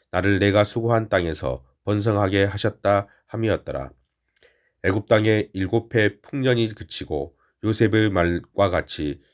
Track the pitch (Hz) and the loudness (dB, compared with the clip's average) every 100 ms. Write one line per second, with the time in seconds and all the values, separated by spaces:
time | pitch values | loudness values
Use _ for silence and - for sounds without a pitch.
0 | _ 90 95 98 101 101 104 117 113 113 | _ -2 0 2 4 2 2 -2 0 0
1 | 110 95 85 78 65 62 - _ - 104 | 0 -2 -2 -4 -6 -6 -12 _ -4 -2
2 | 104 104 98 98 98 101 110 - 101 101 | 0 0 0 2 0 0 -4 -2 0 0
3 | 101 _ _ 113 110 85 - 67 67 - | -2 _ _ -4 -2 -2 -4 -10 -10 -16
4 | _ _ _ _ _ _ _ _ 90 98 | _ _ _ _ _ _ _ _ -4 -2
5 | - 110 110 107 - 95 95 117 113 117 | 2 2 4 0 -2 -4 -2 -2 0 0
6 | 104 - - 143 131 120 113 107 - - | 0 0 -8 -4 0 0 -2 -6 -14 -12
7 | - 73 69 - _ _ 107 107 110 110 | -8 -6 -6 -12 _ _ -4 2 4 4
8 | 107 92 87 85 64 - 98 87 73 - | 2 2 2 0 -4 0 0 0 -4 -6
9 | 73 71 _ | -8 -8 _